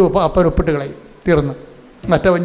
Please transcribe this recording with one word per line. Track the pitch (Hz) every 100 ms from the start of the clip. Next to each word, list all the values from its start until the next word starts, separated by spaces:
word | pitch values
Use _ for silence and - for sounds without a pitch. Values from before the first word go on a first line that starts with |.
| 175
ഒപ്പ-, | 196 160
അപ്പൻ | 185 165
ഒപ്പിട്ട് | - 156
കളയും, | 143 139 - - - 185
തീർന്നു. | 156 139 131 - - - - -
മറ്റവൻ | 156 190 175